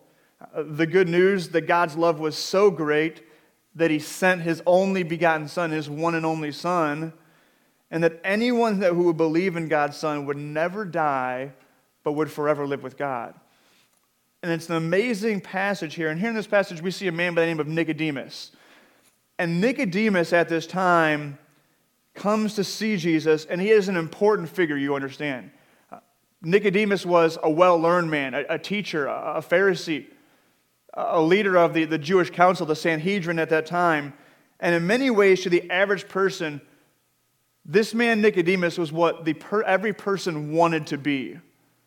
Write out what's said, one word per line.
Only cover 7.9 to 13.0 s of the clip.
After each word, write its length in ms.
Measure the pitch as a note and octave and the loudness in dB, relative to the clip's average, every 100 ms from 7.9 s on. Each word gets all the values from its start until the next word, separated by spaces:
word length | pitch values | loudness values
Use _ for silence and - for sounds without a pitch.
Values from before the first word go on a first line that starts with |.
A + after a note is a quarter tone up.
and 100 | E3 | 0
that 180 | E3 E3+ | 0 0
anyone 560 | F#3+ G#3 B3 A#3+ A3+ G3 | -2 0 2 2 0 2
that, 120 | F#3+ | 0
who 120 | F3 | 2
would 120 | F3 D#3+ | 2 2
believe 380 | E3 D#3+ F#3+ | 2 2 0
in 140 | E3+ D#3 | -2 -2
God's 280 | D#3 D3 C#3+ | 0 0 -2
Son 280 | D#3 D3 C#3 | -4 -4 -6
would 100 | C#3+ | -8
never 480 | D3 D3+ F3 G3 | -6 -4 -4 -4
die, 680 | G3 E3 D3+ C3+ B2+ B2+ C#3 - _ _ _ _ | -6 -2 -2 -2 -4 -6 -10 -14 _ _ _ _
but 120 | D3+ | -6
would 140 | D3+ D3+ | -4 -4
forever 380 | D#3 D3 D3 C#3+ | -2 0 0 -2
live 160 | C#3 | -6
with 140 | B2+ | -8
God. 380 | B2 | -8